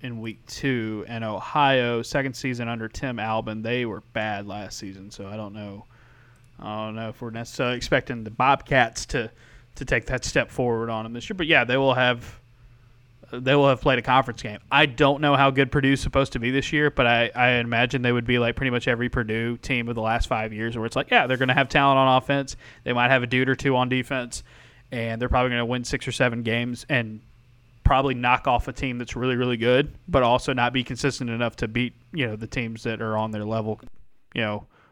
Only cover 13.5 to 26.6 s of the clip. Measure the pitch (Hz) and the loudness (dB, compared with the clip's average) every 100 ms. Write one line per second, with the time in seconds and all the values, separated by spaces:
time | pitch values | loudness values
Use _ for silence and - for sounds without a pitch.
13.5 | 143 139 127 147 123 127 127 131 - 107 | 6 6 4 2 2 4 2 2 -6 -12
14.5 | 104 - 139 151 117 139 143 151 139 139 | -12 0 4 4 4 2 4 2 4 4
15.5 | 135 135 147 135 135 - 135 135 120 120 | 4 2 2 2 2 2 0 0 -2 -2
16.5 | 135 - 151 147 - 120 117 117 120 123 | -2 0 0 2 2 2 4 2 2 2
17.5 | 123 117 117 123 139 123 120 117 123 117 | 2 0 0 0 0 2 0 2 2 2
18.5 | 120 131 120 - 117 123 127 110 110 117 | 0 -2 0 0 0 0 -2 -2 -2 -4
19.5 | 117 - 123 117 117 110 117 - 113 110 | -6 -4 -2 -2 -2 0 0 0 -2 -4
20.5 | 107 113 113 113 131 - 247 127 127 131 | -6 -6 -4 -4 -4 2 2 4 2 2
21.5 | 131 135 147 139 135 131 127 - 139 135 | 2 2 4 6 6 6 4 2 -2 -4
22.5 | - - - - 120 123 131 120 127 131 | -12 -18 -10 -4 2 4 4 2 0 2
23.5 | 131 143 127 127 127 120 131 120 - - | 0 2 2 2 0 -2 -4 -6 -10 -16
24.5 | - - - _ 123 117 113 123 127 127 | -20 -20 -20 _ -6 -4 -4 0 2 2
25.5 | 120 117 123 120 131 - - 127 117 113 | 0 -2 -2 -4 -6 -4 0 0 0 -2
26.5 | 117 | -2